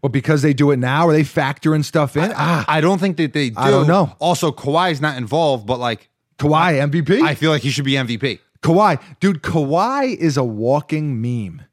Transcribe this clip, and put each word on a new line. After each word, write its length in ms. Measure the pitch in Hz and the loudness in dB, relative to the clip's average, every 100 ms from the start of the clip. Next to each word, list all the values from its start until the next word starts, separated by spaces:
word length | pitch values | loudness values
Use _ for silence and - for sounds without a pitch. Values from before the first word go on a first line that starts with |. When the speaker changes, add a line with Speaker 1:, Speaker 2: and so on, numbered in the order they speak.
Speaker 1:
But 60 | 139 | -2
because 320 | 131 127 151 | -2 0 2
they 100 | 151 | 2
do 180 | 135 143 | 2 2
it 60 | 139 | 2
now, 300 | 123 139 170 | 0 0 2
are 40 | |
they 100 | 156 | 2
factoring 640 | 151 - 135 143 156 156 | 0 -2 -4 -2 0 0
stuff 320 | 147 165 143 147 | 0 -2 -2 -2
in? 140 | 180 | -2
Speaker 2:
I, 40 | 226 | -2
Speaker 1:
Ah. 280 | 151 165 110 | 0 0 0
Speaker 2:
I 120 | 151 | 0
don't 180 | 160 190 | 2 2
think 180 | 196 160 | -2 -2
that 160 | 156 | -2
they 180 | 151 135 | -2 -4
do. 60 | 117 | 0
Speaker 1:
I 120 | - | 2
don't 160 | 202 147 | 4 4
know. 260 | 185 170 - | 2 2 -2
Speaker 2:
Also, 320 | 160 170 170 | -2 0 -2
Kawhi's 480 | 123 - 156 180 151 | -4 -2 0 0 0
not 160 | 151 131 | -4 -4
involved, 500 | 117 143 160 131 104 | -4 0 0 0 -2
but, 120 | 123 | -4
like, 300 | 123 113 _ _ _ _ | -2 -6 _ _ _ _
Speaker 1:
Kawhi, 400 | 147 156 175 147 | 0 2 4 2
M 120 | 143 | 0
V 120 | 156 | 0
P? 200 | 151 202 | 0 2
Speaker 2:
I 120 | 311 | 2
feel 160 | 147 156 | 0 0
like 120 | 151 | 0
he 80 | 123 | 0
should 140 | 127 | -2
be 120 | 135 135 | -2 -2
M 100 | 123 | -2
V 120 | 117 | -4
P. 200 | 131 107 _ _ | -4 -6 _ _
Speaker 1:
Kawhi. 380 | - 165 214 151 - - | 2 4 4 2 -6 -2
Dude, 220 | 190 170 | -2 0
Kawhi 720 | - 165 139 165 214 277 262 226 | -2 -2 0 0 0 -2 -4 -2
is 200 | 160 143 | -2 0
a 80 | |
walking 760 | 127 107 113 143 143 156 151 123 | -2 -2 0 0 -2 -4 -4 -4
meme. 400 | 117 120 101 80 - | -4 -4 -8 -12 -20